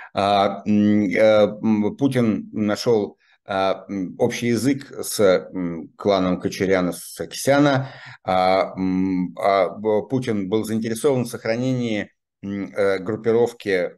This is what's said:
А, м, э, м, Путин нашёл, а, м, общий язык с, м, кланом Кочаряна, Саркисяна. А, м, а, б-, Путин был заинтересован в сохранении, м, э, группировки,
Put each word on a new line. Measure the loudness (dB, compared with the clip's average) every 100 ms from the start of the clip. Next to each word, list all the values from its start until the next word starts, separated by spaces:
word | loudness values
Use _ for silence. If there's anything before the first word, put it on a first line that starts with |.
| -10
А, | -2 2 2 2 -2 0
м, | 2 4 2 2
э, | 4
м, | 6 6 4 2 0 0 0 0
Путин | 0 2 0 0 -4
нашёл, | -4 -2 0 0 0 0 -8 _ _ -6
а, | -2 0 -2 -6
м, | -6 -6 -2
общий | -2 -2 -2
язык | 0 0 -2 -6 -12
с, | -6 2 4 4 0
м, | -6 -6 -6 -12 -4
кланом | 0 2 2 0
Кочаряна, | -4 -2 0 2 0
Саркисяна. | -4 -12 -12 -12 -4 2 4 4 2 -4 -12 -20 -10
А, | -2 2 4 2 0 -2
м, | -2 0 0 0 -4 -2
а, | 2 2 2
б-, | -2 0 0 0
Путин | -4 -2 -4 -2
был | -2 -2
заинтересован | -4 -4 -2 0 0 -2
в |
сохранении, | -6 -4 -2 -2 -2 -2 -4 -6 _ _ _
м, | -8 -6 -6 -2
э, | 0 0
группировки, | -2 -2 2 2 2 -2 -2 -2 -2